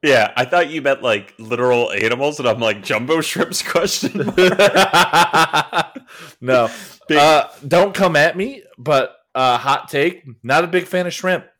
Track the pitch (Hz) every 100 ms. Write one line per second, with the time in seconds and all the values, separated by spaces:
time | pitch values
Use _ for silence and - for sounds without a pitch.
0 | 156 131 104 - 127 175 165 156 139 135
1 | 127 104 98 _ 110 117 123 120 120 101
2 | 113 123 143 147 123 117 113 104 95 110
3 | 123 160 156 175 170 - - 175 151 -
4 | - - 143 - 185 190 202 180 196 165
5 | 170 156 170 151 160 156 - 175 160 -
6 | _ - 165 - 127 127 113 - - -
7 | - 151 147 151 - - 143 170 196 190
8 | 196 156 156 175 214 262 - _ 123 139
9 | 127 - _ 127 131 120 123 139 - 147
10 | 156 180 135 117 117 143 175 180 180 180
11 | 175 170 185 180 -